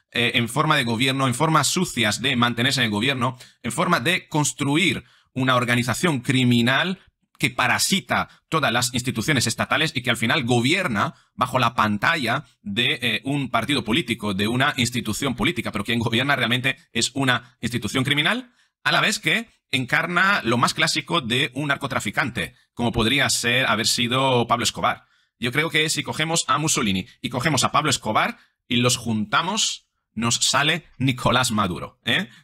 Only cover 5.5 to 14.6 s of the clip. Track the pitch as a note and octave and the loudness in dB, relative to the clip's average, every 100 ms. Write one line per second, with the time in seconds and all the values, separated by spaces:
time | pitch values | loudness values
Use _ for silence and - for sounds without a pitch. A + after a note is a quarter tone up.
5.5 | B2+ A2 B2 B2 B2+ F3 C#3 C3 C3 B2+ | 2 2 0 0 0 0 0 0 2 4
6.5 | A#2+ A#2 C#3 E3+ G3 _ _ _ - C#3 | 4 4 2 0 -6 _ _ _ -4 -2
7.5 | B2+ - G3+ - G3 - G2+ F2+ - - | 0 0 2 2 0 0 -4 -4 -10 -4
8.5 | D#3+ C3 A#2 B2+ B2+ B2+ A2+ G#2+ C#3 A#2+ | -2 0 0 -2 -2 -4 -4 0 0 0
9.5 | - G#2 - D#3+ - B2 A#2 A2+ D3+ A#2 | -2 -2 0 0 -2 -2 0 0 0 2
10.5 | B2 A#2+ F#3 F3+ G2+ B2+ - _ - B2 | 2 2 0 0 -2 -2 -6 _ -6 -2
11.5 | B2+ A#2 A#2 A2 G#2 B2+ C3+ A2+ A2 - | 0 0 2 0 2 0 0 0 -4 -6
12.5 | _ G#2 G2+ B2+ - B2 G#2+ C3+ C#3+ C3 | _ -8 -2 -2 0 -2 -2 -2 -2 -2
13.5 | - A2 C#3+ G#2 C3+ F3 A2+ G#2 G2 G#2 | -2 0 -2 0 -2 0 -2 -2 -2 0
14.5 | B2 | 0